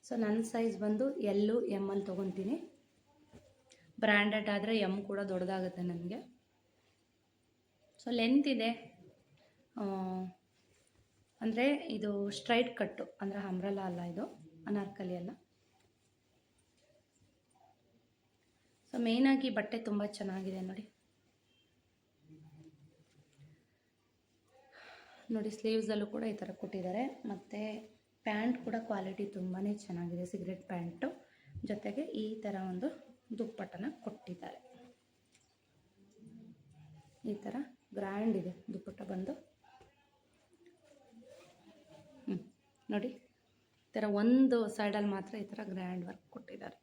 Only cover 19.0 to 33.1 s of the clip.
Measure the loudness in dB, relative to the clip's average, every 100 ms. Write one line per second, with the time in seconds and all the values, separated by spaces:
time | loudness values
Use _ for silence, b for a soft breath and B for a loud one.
19 | 4 6 8 6 4 0 0 -2 0 0
20 | 0 -2 -4 -2 -4 -4 -6 -8 -12 _
21 | _ _ _ _ _ _ _ _ _ _
22 | _ _ -20 -20 -20 -20 -20 -20 -20 _
23 | _ _ _ _ -20 -20 _ _ _ _
24 | _ _ _ _ _ -20 -20 B B B
25 | B B B 0 0 -2 2 2 2 0
26 | 0 -2 -2 -2 -6 -6 -6 -4 -2 0
27 | 0 -2 -6 -8 -8 -6 -4 -6 -10 -20
28 | _ _ -2 2 2 0 0 -2 0 -2
29 | -2 -4 -4 -2 -4 0 0 -2 -4 -4
30 | -2 -4 -4 -4 -6 -8 -6 -4 -4 -4
31 | -4 -6 B B B B -4 -4 -4 -4
32 | -4 -4 -4 -4 -4 -4 -4 -2 -4 -6
33 | -18